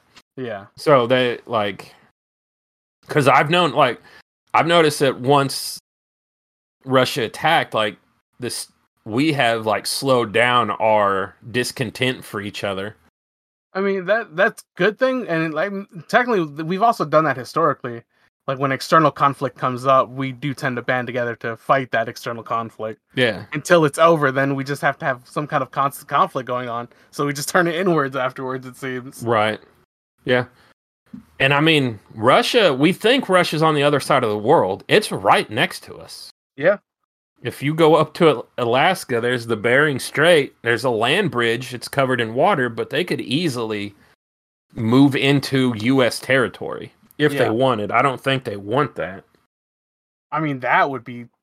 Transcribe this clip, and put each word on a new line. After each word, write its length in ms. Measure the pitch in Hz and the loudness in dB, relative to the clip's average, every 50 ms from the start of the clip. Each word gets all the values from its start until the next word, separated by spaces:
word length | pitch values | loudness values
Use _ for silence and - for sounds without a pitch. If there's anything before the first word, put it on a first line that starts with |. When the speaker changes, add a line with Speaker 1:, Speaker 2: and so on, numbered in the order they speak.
| _ _ _ - _ _ _ | _ _ _ -20 _ _ _
Speaker 1:
Yeah. 300 | 135 131 117 107 98 101 - _ | -12 -12 -10 -10 -12 -14 -18 _
Speaker 2:
So 320 | - - 160 147 127 120 117 | -6 2 4 4 4 4 4
they, 320 | 127 127 127 120 113 - - | 2 2 2 0 -2 -4 -6
like, 460 | - 117 110 104 101 95 - - - - _ _ _ _ _ _ _ _ _ _ _ _ _ _ _ _ _ _ _ _ _ _ - | -4 -2 -2 -2 -2 -4 -8 -14 -20 -20 _ _ _ _ _ _ _ _ _ _ _ _ _ _ _ _ _ _ _ _ _ _ -4
'cause 180 | - 147 135 | -2 2 4
I've 240 | 135 127 139 165 143 | 6 6 4 4 4
known, 220 | 175 180 175 151 113 | 2 2 2 2 2
like, 280 | 143 143 123 110 - - - - - _ _ _ _ _ _ - | 2 2 2 0 -4 -10 -20 -20 -20 _ _ _ _ _ _ 0
I've 140 | 110 127 165 | 2 2 4
noticed 320 | 170 175 160 151 143 - | 4 4 4 4 2 2
that 180 | 147 131 113 98 | 0 0 0 0
once 600 | 123 127 143 139 139 131 - - - - - - - _ _ _ _ _ _ _ _ _ _ _ _ _ _ _ _ _ _ _ _ | 0 2 2 2 2 0 -4 -8 -10 -10 -12 -14 -18 _ _ _ _ _ _ _ _ _ _ _ _ _ _ _ _ _ _ _ _
Russia 380 | 135 131 131 127 - - 143 113 | 0 2 2 2 2 0 -2 -4
attacked, 500 | 104 - - - 156 170 151 123 - - | -6 -4 -2 0 2 2 2 0 0 -2
like, 240 | 113 107 107 101 - _ _ _ _ _ _ _ - | -2 -2 -2 -4 -8 _ _ _ _ _ _ _ -12
this, 300 | 120 120 - - - - _ _ _ _ _ _ _ | -10 -10 -10 -10 -12 -14 _ _ _ _ _ _ _
we 280 | 113 107 123 147 160 147 | -6 -2 0 0 0 2
have, 340 | 135 127 117 117 113 107 | 2 2 2 0 0 0
like, 200 | 110 101 101 - | 0 -2 -2 -2
slowed 460 | - - - 139 135 131 123 120 107 95 | -6 -8 -4 0 2 2 2 2 2 2
down 380 | 110 120 123 123 123 113 104 | 2 2 4 4 2 2 0
our 640 | - - 107 110 107 107 101 98 98 95 95 101 - _ - 117 | 0 0 2 2 4 4 4 2 0 0 -4 -6 -10 _ -16 -6
discontent 760 | 104 123 123 - - - 127 101 - - 135 127 131 90 - | -4 -4 -4 -4 -4 -6 -6 -6 -4 -2 -2 -2 -2 -4 -8
for 160 | - - 104 | -12 -10 -10
each 220 | 98 104 - - - | -8 -8 -8 -6 -6
other. 320 | 101 98 95 98 107 - _ _ _ _ _ _ _ _ _ _ _ _ _ _ _ - | -6 -6 -6 -8 -10 -12 _ _ _ _ _ _ _ _ _ _ _ _ _ _ _ -8
Speaker 1:
I 60 | 185 | -6
mean, 240 | 196 196 196 190 180 | -4 -4 -4 -4 -2
that, 300 | 185 208 233 220 160 156 | 0 -2 -2 -2 -4 -2
that's 260 | 165 202 226 - - - _ _ | 0 0 0 -2 -4 -12 _ _
good 220 | - 170 208 208 - | -2 0 0 0 0
thing, 280 | 262 262 262 254 208 160 | 0 0 0 -2 -4 -4
and, 260 | 170 160 160 165 151 | -2 -2 -2 -2 -2
like, 180 | 151 175 202 196 196 196 - - 170 - - | -4 -4 -4 -6 -8 -10 -12 -16 -18 -6 -2
technically, 380 | - 240 262 247 233 190 165 | 0 0 2 2 0 0 -2
th-, 200 | 151 143 147 165 | -4 -6 -8 -6
we've 160 | 160 190 185 220 | -4 -2 0 2
also 220 | 240 226 - 180 | 0 2 0 -2
done 200 | 151 151 151 160 | 0 2 2 2
that 120 | 143 127 | 2 -2
historically. 680 | 127 117 - - 156 165 151 131 - - 123 120 117 - _ _ _ _ _ _ _ _ - | -4 -8 -6 -4 -2 0 0 0 -2 -6 -12 -12 -12 -14 _ _ _ _ _ _ _ _ -8
Like, 100 | 135 127 | -4 -2
when 140 | 143 135 135 | -2 -2 -2
external 380 | 123 - - 170 160 156 143 - | -4 -2 2 4 4 4 4 2
conflict 440 | - 147 139 135 - 139 123 - | 2 0 0 0 -2 -4 -6 -6
comes 300 | - - 131 127 120 127 | -4 -4 -4 -4 -2 0
up, 220 | 139 135 131 127 107 | 2 2 2 2 0
we 220 | 127 135 135 135 127 | -4 -6 -8 -8 -8
do 200 | 120 139 147 127 | -8 -8 -8 -6
tend 220 | - 151 135 123 | -6 -6 -6 -6
to 60 | 120 117 | -4 -4
band 240 | - 131 127 120 | -4 -4 -4 -4
together 300 | 120 117 123 120 120 113 | -4 -6 -4 -4 -4 -6
to 200 | - - 117 113 | -8 -8 -10 -10
fight 360 | - _ - 143 135 131 120 - | -6 _ 0 0 0 0 -2 -2
that 160 | 113 113 120 | -2 -2 -4
external 340 | 113 - - 127 117 117 107 | -6 -10 -10 -10 -10 -10 -8
conflict. 580 | - 120 117 113 110 - - 110 113 107 - _ _ _ | -6 -6 -6 -6 -8 -10 -10 -10 -10 -10 -12 _ _ _
Speaker 2:
Yeah. 320 | 131 127 117 101 92 104 - - | 0 0 0 0 -2 -8 -10 -10
Speaker 1:
Until 320 | 151 - - 180 170 156 | -10 0 2 4 4 4
it's 140 | 143 - - | 4 4 4
over, 340 | 160 170 170 151 147 135 131 | 4 4 4 4 2 0 0
then 240 | 139 135 139 139 | 0 0 0 -2
we 80 | 135 135 | -4 -4
just 180 | 139 143 - - | -6 -6 -4 -2
have 160 | 143 135 - | -4 -4 -2
to 60 | 160 | -4
have 160 | 147 127 123 127 | -6 -6 -6 -10
some 200 | - - 160 151 | -10 -8 -8 -6
kind 160 | 139 156 143 131 | -4 -4 -4 -4
of 80 | - | -4
constant 380 | - 147 135 139 - - - - | -4 -2 -2 -2 -4 -8 -8 -4
conflict 380 | 143 147 190 180 - 139 120 120 | 0 0 0 0 -2 -6 -8 -6
going 200 | 123 123 127 120 | -6 -6 -6 -6
on. 200 | 117 120 120 120 _ _ _ _ - | -8 -8 -10 -12 _ _ _ _ -8
So 120 | - 147 | -4 -4
we 80 | 143 143 | -4 -4
just 160 | 143 147 - | -6 -6 -2
turn 200 | - 190 170 170 | 0 2 2 2
it 80 | 160 | 0
inwards 400 | 165 196 185 165 151 139 135 131 | -2 0 0 0 0 0 -2 -4
afterwards, 500 | 135 127 127 127 - 131 127 131 131 127 | -4 -6 -6 -6 -8 -8 -8 -8 -8 -10
it 100 | 127 123 | -14 -14
seems. 460 | - 139 131 127 127 120 135 - - 120 | -12 -10 -8 -8 -8 -10 -12 -14 -8 -2
Speaker 2:
Right. 380 | 113 120 107 107 107 107 - - _ _ _ _ _ _ _ _ _ _ _ _ | 0 2 2 2 0 -2 -4 -10 _ _ _ _ _ _ _ _ _ _ _ _
Yeah. 220 | - 127 123 123 - _ _ _ _ _ _ _ _ _ _ _ _ - - - _ _ - | 0 0 0 0 -2 _ _ _ _ _ _ _ _ _ _ _ _ -20 -20 -20 _ _ 0
And, 160 | 131 139 143 | 0 2 2
I 60 | 143 | 4
mean, 400 | 156 160 160 147 135 120 110 104 - _ - | 4 4 4 4 2 0 -4 -8 -14 _ -8
Russia, 600 | 110 107 123 151 208 240 - - 240 208 165 135 | 0 2 4 4 4 4 2 2 4 4 4 4
we 180 | 127 147 180 180 | 2 2 2 2
think 360 | - - 220 262 269 254 - | 2 0 2 2 2 2 2
Russia's 340 | 185 180 170 - - 151 160 | 2 2 2 2 0 2 2
on 120 | 160 156 | 2 2
the 60 | 143 143 | 2 2
other 160 | 147 147 135 | 2 2 2
side 240 | - - 156 131 123 | 2 2 2 2 2
of 60 | 110 | 0
the 60 | 104 107 | -2 0
world. 440 | 104 117 165 156 107 92 98 101 - - | 2 4 4 4 4 2 -2 -4 -2 0
It's 240 | 147 208 208 - 190 | 2 2 2 0 -4
right 360 | 120 95 104 151 208 170 - | -2 2 2 4 2 2 -2
next 360 | 107 120 165 185 - - - | -2 -2 -2 -2 -4 -10 -18
to 120 | - - - | -18 -18 -18
us. 300 | - - - - - - - _ _ _ _ | -18 -20 -20 -20 -20 -20 -20 _ _ _ _
Speaker 1:
Yeah. 220 | 131 139 180 208 - _ _ _ _ _ _ _ _ _ _ _ _ - | -2 0 0 0 0 _ _ _ _ _ _ _ _ _ _ _ _ -12
Speaker 2:
If 200 | 120 - - 135 | -12 -8 -6 -4
you 120 | 143 160 | -4 2
go 200 | 160 165 151 165 | 4 4 6 6
up 180 | 156 160 160 - | 4 2 0 0
to 140 | - 180 151 | 2 4 4
Al-, 180 | 135 120 - - _ - | 4 2 -2 -10 _ -4
Alaska, 640 | 123 117 117 131 151 185 185 185 - - 123 113 | -2 0 2 2 2 2 0 -2 -4 -4 -4 -2
there's 260 | 113 123 127 120 113 | 0 -2 -2 -2 -2
the 100 | 117 113 | -4 -4
Bering 420 | 107 101 120 123 139 151 151 139 120 | -2 0 2 2 2 2 2 0 -4
Strait. 540 | - - - 139 151 170 180 151 135 - - _ - | -6 -6 -2 2 4 4 4 4 2 0 -6 _ -2
There's 220 | 117 120 110 120 | -2 -2 0 0
a 60 | 131 | -2
land 400 | 120 104 113 123 156 202 208 151 | 0 0 0 0 2 0 0 0
bridge. 440 | 120 120 117 113 113 127 127 - - | 0 0 0 0 -2 -2 -6 -8 -12
It's 140 | 110 - - | -12 -12 -6
covered 320 | - 143 135 127 127 120 | -2 -2 0 0 0 -2
in 140 | 117 110 113 | -2 -2 -2
water, 340 | 131 160 202 202 147 127 120 | 0 0 2 2 0 0 -2
but 220 | 117 117 113 - | -2 -6 -8 -4
they 140 | - 147 185 | -4 -4 -4
could 160 | 180 160 - | -4 -4 -6
easily 760 | - - 123 156 180 156 120 123 113 110 107 104 101 104 - _ _ _ _ _ _ _ _ _ _ _ _ _ _ _ - | -4 -4 -2 -2 -2 -2 -2 -4 -6 -6 -6 -6 -8 -8 -12 _ _ _ _ _ _ _ _ _ _ _ _ _ _ _ -10
move 400 | - 113 110 120 135 143 143 131 | -4 0 4 6 6 6 6 4
into 580 | 120 123 139 143 139 139 - 135 135 131 123 117 104 | 2 2 2 2 2 0 0 0 0 0 0 -2 -2
U 240 | 107 123 135 135 123 | -2 0 2 2 2
S 140 | 110 - - | 2 0 -2
territory 720 | - - 131 135 117 92 - - - - 62 - - - - _ _ _ _ - | -2 0 0 2 0 0 -4 -8 -10 -10 -10 -10 -12 -16 -18 _ _ _ _ 0
if 140 | 147 147 143 | 0 2 2
they 60 | 131 123 | 2 0
Speaker 1:
Yeah. 60 | 110 | 0
Speaker 2:
wanted. 400 | 110 117 131 131 120 107 104 95 | 2 2 2 2 2 0 -2 0
I 100 | 110 117 | 2 2
don't 200 | 135 139 131 147 | 2 2 0 -2
think 240 | - 139 135 131 - | -2 -2 -2 -2 -2
they 120 | 117 101 | -6 -8
want 380 | 101 98 101 117 143 147 - - | -8 -6 -4 -2 -2 -2 -2 -4
that. 300 | - 80 85 95 95 - _ _ _ _ _ _ _ _ _ _ _ _ _ _ _ _ _ _ _ _ _ | -8 -10 -10 -10 -14 -18 _ _ _ _ _ _ _ _ _ _ _ _ _ _ _ _ _ _ _ _ _
Speaker 1:
I 80 | - 151 | -6 -4
mean, 200 | 160 147 139 127 | -2 -4 -4 -4
that 280 | 120 120 147 185 180 147 | -2 0 2 2 2 0
would 140 | 135 120 110 | -2 -6 -10
be 220 | - 120 120 120 - _ _ | -12 -14 -14 -16 -18 _ _